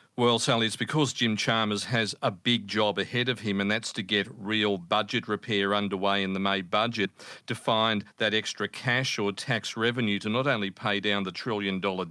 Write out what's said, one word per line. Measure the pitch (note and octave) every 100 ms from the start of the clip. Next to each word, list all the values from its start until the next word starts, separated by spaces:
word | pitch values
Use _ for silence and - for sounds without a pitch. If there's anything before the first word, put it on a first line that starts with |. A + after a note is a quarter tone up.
| _ -
Well, | A#2+ A2+
Sally, | - A#2
it's | A2 -
because | A2+ D#3 C#3+
Jim | - A#2 G#2+
Chalmers | - A2+ G#2+ G#2
has | F#2 A#2 G#2+ -
a | C3+
big | F#2 B2 A#2 G2+
job | G#2+ G#2 G2
ahead | G2 B2 B2
of | A2
him, | G#2 G2
and | G2+
that's | A2 -
to | -
get | F#2+ G#2 G#2+ A2+
real | G2+ A2 G#2 F#2+
budget | E2+ G#2+ G#2+ A#2+ G#2
repair | G#2 A#2 G#2 G2
underway | G#2 G2+ F#2+ G2 G2
in | F#2+
the | F#2+
May | G2 G2
budget | F2 G#2+ A#2 A2+ F#2+ - - - -
to |
find | A#2 - A2 A2+ G#2 G2+ -
that | A2
extra | G#2+ - - G#2
cash | - B2+ B2 C3 -
or | G2+
tax | G2 - A2+ - A2+
revenue | A2+ A#2+ A2 G2+
to | G#2+
not | A#2+ C#3
only | A#2 G2
pay | - A2 G2+
down | G#2 G2+
the | F#2+
trillion-dollar | - B2 G#2 G2 F#2+ G2 F#2 E2+